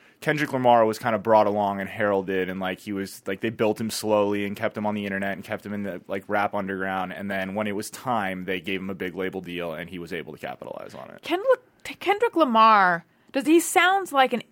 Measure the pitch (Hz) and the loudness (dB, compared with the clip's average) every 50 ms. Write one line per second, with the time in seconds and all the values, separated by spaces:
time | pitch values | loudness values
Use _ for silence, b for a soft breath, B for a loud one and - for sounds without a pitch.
0 | b b b b - 160 151 147 - - 135 131 127 123 120 117 113 110 110 - | b b b b -4 -2 -2 -2 -2 -2 -2 2 6 6 8 8 6 4 2 0
1 | - 123 113 104 95 113 110 107 107 104 101 104 104 98 101 98 98 95 - - | -2 0 0 0 4 6 6 6 6 6 4 2 0 0 0 -2 -6 -6 -4 -2
2 | 107 104 101 98 95 90 95 95 92 90 92 95 92 92 92 - - 107 101 98 | 0 2 2 0 0 0 -2 -2 -2 -2 -4 -4 -6 -6 -6 -6 -8 -8 -6 -6
3 | 98 95 - - - - 98 95 - 113 113 - 117 107 107 - 113 107 - - | -6 -8 -10 -10 -8 -8 -6 -4 -4 -4 -2 0 0 0 0 0 -4 -6 -6 -4
4 | - 107 107 104 101 101 104 101 101 101 101 98 113 104 - 110 104 104 104 104 | 0 2 2 4 4 2 0 -2 -2 -4 -4 -4 -4 -4 -4 -4 -4 -4 -4 -4
5 | 101 101 98 95 98 98 98 85 98 - 110 101 - 101 104 104 101 98 87 90 | -4 -4 -4 -4 -4 -4 -4 -6 -8 -8 -10 -10 -8 -8 -8 -8 -6 -8 -8 -10
6 | - - 98 98 - - 101 104 101 104 - 104 98 92 98 95 95 95 95 95 | -8 -8 -8 -8 -4 -2 0 0 0 0 0 -4 -4 -4 -4 -4 -4 -4 -2 -4
7 | 92 92 85 76 98 101 98 98 95 95 95 104 107 104 101 98 107 - - - | -4 -6 -8 -8 -8 -6 -4 -4 -4 -4 -4 -4 -4 -2 -4 -6 -6 -8 -12 -8
8 | - 127 120 110 101 95 95 92 92 90 92 92 80 101 95 92 92 95 98 82 | -4 -2 -2 0 -2 -2 -4 -6 -6 -4 -6 -4 -4 -4 -4 -4 -4 -6 -6 -6
9 | 92 92 82 90 92 92 90 95 87 85 87 87 87 85 80 78 87 85 95 87 | -8 -6 -4 -4 -4 -4 -4 -6 -8 -8 -8 -6 -6 -6 -6 -8 -10 -10 -10 -12
10 | 85 80 90 82 73 - 76 - - 67 65 - - - - - - 50 - - | -10 -8 -8 -8 -8 -10 -12 -12 -12 -12 -12 -12 -12 -12 -12 -12 -14 -14 -14 -16
11 | - - - - - - 311 370 415 523 508 - - _ _ _ - - 277 - | -16 -16 -18 -16 -8 -6 -4 0 2 2 2 2 0 _ _ _ -16 -16 -14 -6
12 | - 349 403 403 466 466 - 330 320 262 226 220 220 226 220 202 190 180 175 170 | -2 -2 0 0 0 0 2 2 2 4 6 6 6 8 8 8 6 4 2 0
13 | b b b b b b - 269 240 262 320 339 330 - - 370 339 359 381 392 | b b b b b b -6 -2 4 6 6 6 6 4 4 4 4 4 4 2
14 | 381 - 277 277 262 247 240 226 - _ | 0 0 2 4 4 4 2 -2 -6 _